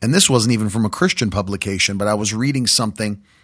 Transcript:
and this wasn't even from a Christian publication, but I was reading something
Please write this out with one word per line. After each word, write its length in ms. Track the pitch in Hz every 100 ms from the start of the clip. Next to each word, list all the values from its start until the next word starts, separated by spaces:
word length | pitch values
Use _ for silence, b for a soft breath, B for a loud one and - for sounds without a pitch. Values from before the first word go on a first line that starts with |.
and 120 | 110
this 160 | 123 -
wasn't 240 | 127 110
even 160 | 113 107
from 160 | 113 107
a 40 |
Christian 400 | - 180 - 107
publication, 680 | 98 98 101 107 95 - 98
but 100 | 104
I 60 |
was 200 | 104 104
reading 340 | 110 135 135 117
something 560 | - 110 - 107 101 b b